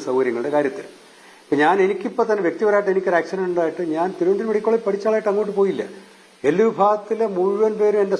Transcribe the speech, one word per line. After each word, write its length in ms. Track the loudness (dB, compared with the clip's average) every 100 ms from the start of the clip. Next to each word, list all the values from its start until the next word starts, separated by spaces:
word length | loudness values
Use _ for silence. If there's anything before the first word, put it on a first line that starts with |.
| 0
സൗകര്യങ്ങളുടെ 460 | 0 0 -2 -2 0
കാര്യത്തിൽ. 300 | 0 -4 -12 -18 -20 -20 -20 -20
ഇപ്പം 140 | -4 2
ഞാൻ, 120 | 4 4 2
എനിക്കിപ്പോൾ 380 | 0 -4 -2 0
തന്നെ 140 | 0 0
വ്യക്തിപരമായിട്ട് 440 | 0 2 2 2
എനിക്കൊരു 220 | 0 2 0
ആക്സിഡന്റ് 300 | 0 -4 -2
ഉണ്ടായിട്ട് 320 | 0 -2 -2 -4
ഞാൻ 140 | -2 -4 0
തിരുവനന്തപുരം 320 | 0 0 0
മെഡിക്കൽ 160 | -2 0
കോളേജ് 160 | 0 0
പഠിച്ച 180 | -2 0
ആളായിട്ട് 220 | 0 0
അങ്ങോട്ട് 220 | 0 0 0
പോയില്ല. 220 | 0 0 -6 -12 -20 -20 -20 -4 0
എൽ 80 | 2 2
വിഭാഗത്തിലെ 600 | 2 2 2 -2 -2 -2 0
മുഴുവൻ 360 | 0 2 0 2
പേരും 200 | 2 2
എൻ്റെ 140 | 0 -2